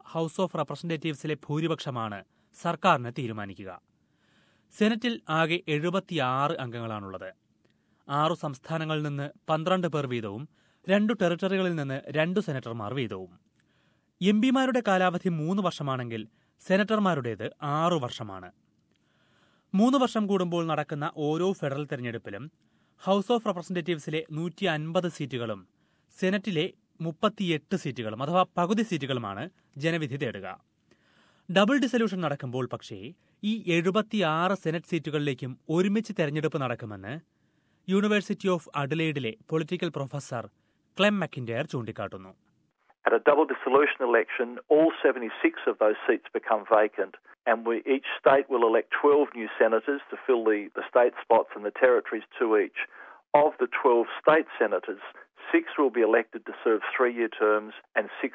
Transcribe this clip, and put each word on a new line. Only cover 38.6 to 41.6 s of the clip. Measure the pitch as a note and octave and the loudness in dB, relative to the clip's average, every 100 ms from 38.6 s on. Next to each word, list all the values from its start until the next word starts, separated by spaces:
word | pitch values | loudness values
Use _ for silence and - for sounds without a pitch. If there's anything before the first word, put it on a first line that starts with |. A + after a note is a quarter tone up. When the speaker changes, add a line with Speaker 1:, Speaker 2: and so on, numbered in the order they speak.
| - D3 | -2 -6
Speaker 1:
Adelaide-ലെ | C#3 D#3+ D#3+ C#3+ A2+ - - | -2 0 0 -2 -6 -8 -4
പൊളിറ്റിക്കൽ | D#3+ D#3 F3 F3 | -4 -2 -4 -4
പ്രൊഫസർ | C#3+ C3+ C#3+ - A#2+ G#2+ _ _ _ _ - | -4 -6 -8 -8 -8 -10 _ _ _ _ 2
ക്ലെം | G#3 G3+ | 2 2
മക്കിൻഡയർ | D#3 C3 A#2 A#2 | -4 -6 -6 -4